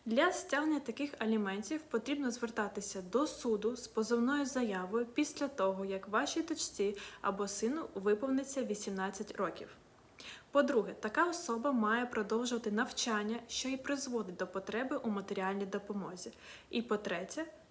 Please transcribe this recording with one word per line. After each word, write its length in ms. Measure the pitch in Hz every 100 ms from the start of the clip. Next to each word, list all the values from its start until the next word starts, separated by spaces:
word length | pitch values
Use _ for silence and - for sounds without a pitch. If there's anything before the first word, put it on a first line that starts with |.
| 226
для 260 | 233 349
стягнення 480 | 370 - 277 311 294
таких 340 | 277 226 285 -
аліментів 640 | 220 220 202 196 - 311
потрібно 500 | - 233 226 285 262
звертатися 720 | 233 226 226 202 202 196 196
до 240 | 180 233 302
суду 500 | - 247 208 214 247
з 120 | -
позовною 580 | - 220 240 240 285 262
заявою 600 | 254 233 190 180 226 240
після 420 | - 294 - 277
того, 360 | - 190 190
як 240 | 196 190 202
вашій 340 | 214 294 330
дочці 540 | 320 302 - - 202 214 - -
або 280 | - 196 202
сину 400 | - 226 311 -
виповниться 680 | - 202 214 269 269 269 269
вісімнадцять 720 | 214 202 - 190 190 196 214 -
років. 320 | 175 - - - - - - - - - -
По-друге, 440 | 285 254 247 190 -
така 300 | 214 294 349
особа 420 | 339 - 226 285
має 340 | 254 214 233 240
продовжувати 640 | 226 202 226 247 233 220
навчання, 680 | 208 254 - 247 214 208 233 -
що 200 | - 262
і 80 | 262
призводить 600 | 262 277 254 240 185 175
до 100 | 180
потреби 500 | 190 190 214 262 294
у 140 | 226
матеріальній 560 | 196 196 196 190 202 196
допомозі. 680 | 202 196 202 165 180 - - - - -
І 120 | 240
по-третє, 640 | 226 214 190 170 185 302 320 - -